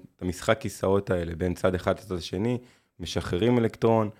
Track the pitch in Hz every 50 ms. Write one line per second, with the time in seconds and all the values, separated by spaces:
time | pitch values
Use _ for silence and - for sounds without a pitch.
0 | - - _ - - 90 85 - - - 110 - - 104 - - - 95 98 98
1 | 98 - 95 87 85 82 82 80 90 90 87 - - 98 90 87 - 98 92 -
2 | - 98 92 87 82 - - 90 107 120 123 120 - - _ _ _ _ _ -
3 | 87 85 - - 82 - 90 87 104 120 123 123 113 107 - - - 113 113 113
4 | 107 101 -